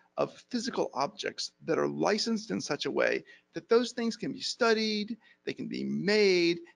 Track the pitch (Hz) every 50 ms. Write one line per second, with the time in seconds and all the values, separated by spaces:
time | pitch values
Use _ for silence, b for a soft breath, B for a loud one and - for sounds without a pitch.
0 | b b b - - - - - - - - 240 220 262 - - 160 - - 123
1 | 139 - - - - - - - - - - _ 143 151 160 - 147 147 143 147
2 | 165 180 208 214 - 233 226 208 - - 185 202 - - 147 - - 143 139 135
3 | 120 117 120 135 - B B B B B - - - - 226 240 247 233 - 240
4 | 233 233 214 - 190 139 - - - - - - 240 226 220 220 220 214 214 208
5 | 208 208 233 - b b b b b - - - 117 110 117 - - 135 139 147
6 | 156 196 208 214 208 196 180 175 170 170 170 170 - B B